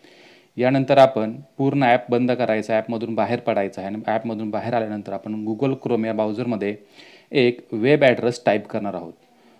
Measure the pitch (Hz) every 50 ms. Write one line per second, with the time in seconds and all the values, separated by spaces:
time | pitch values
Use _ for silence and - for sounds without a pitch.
0 | _ - - - - - - - _ _ _ - 120 127 135 135 131 131 143 139
1 | 131 135 - 110 110 110 117 135 143 _ _ - 135 135 135 143 135 120 120 127
2 | - - 123 120 127 123 123 117 123 110 110 110 104 - 113 110 110 - 117 110
3 | 113 113 113 113 107 101 120 120 - 117 113 104 98 95 - - 92 98 101 107
4 | 110 - 107 113 - 120 113 107 110 107 104 104 95 113 120 117 110 107 107 107
5 | 101 - 98 98 - 107 107 107 107 107 113 110 139 139 131 135 - 120 120 110
6 | 113 113 110 107 107 107 104 110 127 123 117 104 101 101 104 104 - _ _ -
7 | - - - - _ _ - 147 123 120 120 - - _ - 110 107 135 147 147
8 | 139 131 120 104 - 120 120 - - 110 104 107 104 - - 110 98 101 92 87
9 | 85 82 - _ _ _ _ _ _ - _ _